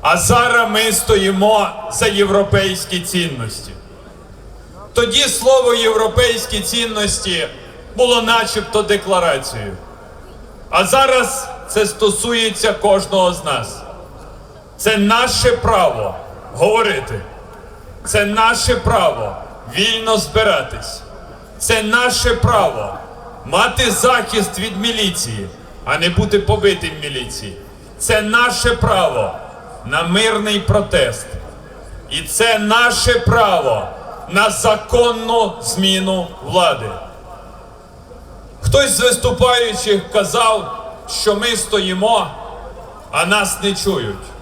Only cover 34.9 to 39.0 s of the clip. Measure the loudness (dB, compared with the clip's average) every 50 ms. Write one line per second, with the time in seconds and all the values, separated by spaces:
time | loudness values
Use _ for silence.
34.9 | 2 4 4 4 2 0 -2 0 2 2 2 0 -2 -6 -8 -6 -2 0 0 2
35.9 | 2 0 0 -2 -2 -2 -4 -6 -10 -14 -10 0 2 4 4 4 2 0 -6 -10
36.9 | -10 -10 -14 -16 -18 -18 -18 -18 -18 -18 -18 -18 -20 -20 -20 -20 -20 -20 -20 -20
37.9 | -20 -20 -20 -20 -20 -20 -20 -20 -20 -20 -20 -20 -18 -4 -2 4 4 4 4 4
38.9 | 0 2